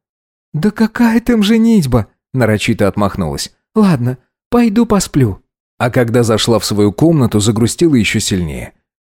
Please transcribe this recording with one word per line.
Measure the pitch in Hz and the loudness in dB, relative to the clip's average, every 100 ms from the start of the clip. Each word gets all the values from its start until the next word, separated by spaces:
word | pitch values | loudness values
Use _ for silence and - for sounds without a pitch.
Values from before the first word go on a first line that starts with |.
| _ _ _ _ _ | _ _ _ _ _
«Да | 151 208 | -2 -2
какая | - 220 - 233 226 | 0 -2 0 0 0
там | 233 233 | 0 0
женитьба?» | 202 226 226 220 135 120 - _ _ | 2 2 4 2 2 -2 -4 _ _
нарочито | 131 110 104 - 107 101 | -2 0 0 -2 0 -2
отмахнулась. | 104 101 - 80 71 - _ _ | 0 -4 -4 -6 -8 -12 _ _
«Ладно, | 220 202 143 120 131 _ _ _ | 0 2 2 -2 -6 _ _ _
пойду | 240 233 208 233 | 0 2 0 0
посплю». | 202 - 151 117 90 _ _ _ - | 0 0 0 0 -2 _ _ _ -6
А | 123 | -2
когда | 127 117 123 | 0 0 0
зашла | 113 110 - 110 | 2 0 0 -2
в | |
свою | - 104 104 | -2 0 0
комнату, | - 156 160 117 107 | 2 2 2 2 0
загрустила | 101 110 120 - 170 | 0 0 -2 0 2
ещё | 131 101 110 | 2 0 -2
сильнее. | - 95 82 64 - _ _ _ | -4 -4 -4 -8 -14 _ _ _